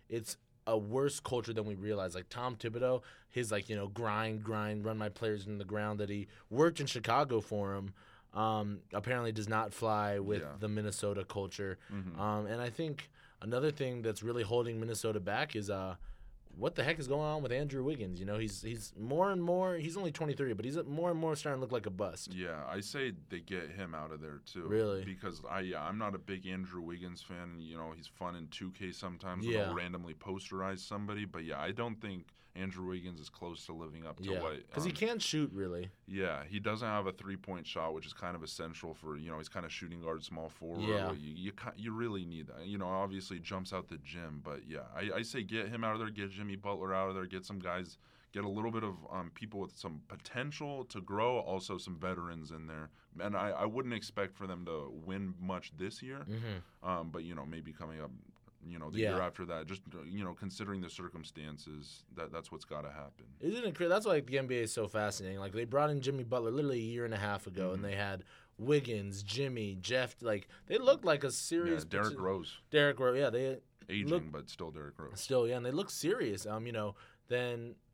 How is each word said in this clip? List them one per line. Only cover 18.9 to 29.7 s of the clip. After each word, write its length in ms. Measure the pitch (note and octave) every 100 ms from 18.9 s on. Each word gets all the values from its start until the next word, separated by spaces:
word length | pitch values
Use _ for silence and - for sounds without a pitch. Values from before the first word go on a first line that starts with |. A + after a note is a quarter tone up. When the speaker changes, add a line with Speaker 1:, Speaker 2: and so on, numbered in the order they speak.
| -
Speaker 1:
more 320 | A2+ D#3+ G3
and 100 | F#3
more, 340 | E3+ F3+ F#3 E3+
he's 200 | D#3 F3+
only 160 | F3
twenty-three, 400 | D3 D3+ C3+ C3
but 120 | G2+ A#2+
he's 120 | D#3+
more 260 | C3+ D3+ F3
and 80 | D#3+
more 180 | D#3+ D3+
starting 240 | D3+ C3+
to 20 |
look 100 | B2
like 140 | B2 G#2
a 60 |
bust. 420 | F#2 G2 D#2+ -
Speaker 2:
Yeah, 300 | F#2 F2 D#2 C2+
I 140 | F#2+
say 320 | G#2 C#3+ C3 E2+ -
they 100 | F2+
get 300 | E2 F#2 D#2
him 240 | F#2+ F2+ D#2
out 160 | D#2
of 80 | D#2
there, 220 | D#2 C#2+ -
too. 220 | F#2 E2
Speaker 1:
Really? 380 | A2 G#2+ F#2+ F#2+
Speaker 2:
Because, 360 | F#2 G2 D#2+ B1
I, 120 | F#2+
yeah, 220 | F#2 E2
I'm 140 | D#2 G#2+
not 160 | G#2 F#2+
a 40 |
big 280 | E2+ F#2 F#2
Andrew 340 | F#2 F#2 F2+
Wiggins 400 | E2+ F2 F2+ F2
fan. 340 | - F2 F2 E2+
You 180 | D#2+ E2
know, 160 | D#2+ E2
he's 120 | D2+
fun 280 | - F2+ F2
in 120 | D2+
two 240 | - F#2
K 200 | - F#2
sometimes 540 | E2+ F#2+ F2 F#2+ F2+ A2+
when 100 | G#2+
Speaker 1:
Yeah. 100 |
Speaker 2:
he'll 80 | G2